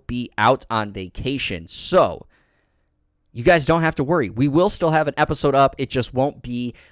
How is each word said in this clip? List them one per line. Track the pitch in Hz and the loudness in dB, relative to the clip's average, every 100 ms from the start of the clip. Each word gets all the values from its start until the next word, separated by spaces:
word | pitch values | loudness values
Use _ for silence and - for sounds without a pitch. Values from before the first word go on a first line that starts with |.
| - | -4
be | 120 120 - | -8 -8 0
out | 110 131 - | 2 2 0
on | 113 104 | -4 -4
vacation, | 98 92 - 127 139 - 90 82 | -8 -12 -8 -6 -4 -4 -8 -10
so | - - 180 120 82 - _ _ _ _ _ _ _ _ _ _ | -10 0 2 2 0 -14 _ _ _ _ _ _ _ _ _ _
you | 120 | -2
guys | 120 170 139 | 2 4 4
don't | 165 | 2
have | 160 - | 2 0
to | |
worry. | 135 170 107 | 0 0 -2
We | 107 143 | 0 0
will | 139 190 | 2 2
still | - 165 | 2 0
have | 156 151 | 2 0
an | 139 | 0
episode | 151 147 147 | -2 0 2
up. | 135 139 - | 4 2 2
It | 135 | -4
just | 131 117 | -4 -2
won't | 127 139 - | -2 -2 -4
be | 123 120 123 - _ | -8 -6 -6 -10 _